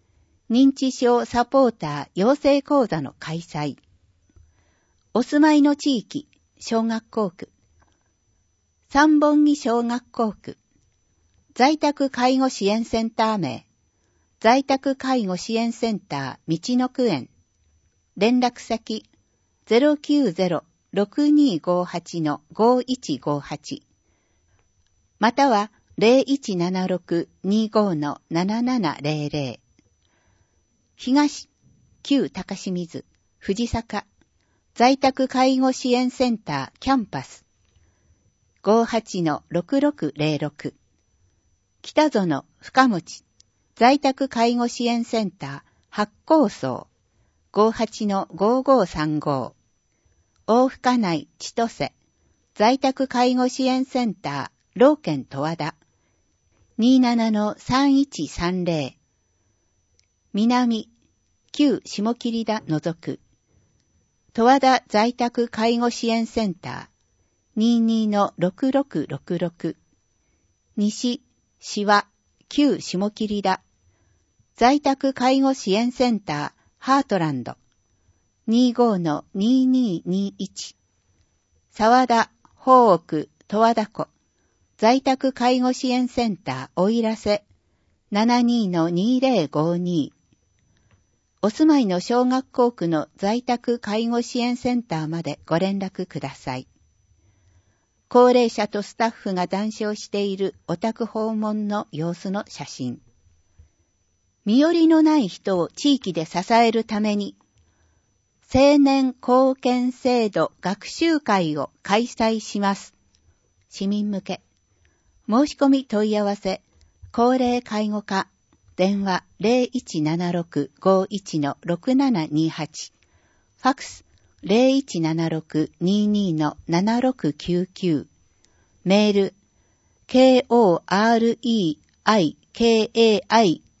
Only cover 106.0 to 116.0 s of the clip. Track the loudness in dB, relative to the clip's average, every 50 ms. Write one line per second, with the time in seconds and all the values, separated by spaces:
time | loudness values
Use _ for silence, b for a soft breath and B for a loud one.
106 | 0 -4 -6 -6 -6 -6 -6 -6 -2 2 4 4 4 4 2 0 -2 -2 -4 -2
107 | -2 -2 -2 -4 -4 -8 -10 _ _ _ _ _ _ _ _ _ _ _ _ _
108 | _ _ _ _ _ _ _ _ _ -2 2 4 6 6 6 6 6 4 4 2
109 | 0 -2 -4 _ -2 2 2 4 4 2 2 0 -2 -2 0 0 0 -2 -4 -2
110 | -2 0 0 2 0 0 0 -2 -2 -2 _ _ -6 -6 -6 -6 -10 -12 -6 -2
111 | 0 0 0 0 0 0 0 0 0 0 -2 -4 -6 -8 _ _ -6 -2 0 0
112 | 0 -2 -2 -2 0 0 0 -2 -6 -6 -6 -4 -2 -2 -2 -4 -8 -18 _ _
113 | _ _ _ _ _ _ _ _ _ _ _ _ _ _ -12 -8 -4 -4 -2 -2
114 | -4 -4 -6 -6 -8 -8 -10 -12 _ _ _ _ _ _ _ _ _ _ _ _
115 | _ _ _ _ _ 0 2 2 2 0 0 0 2 2 2 2 0 -2 -2 -2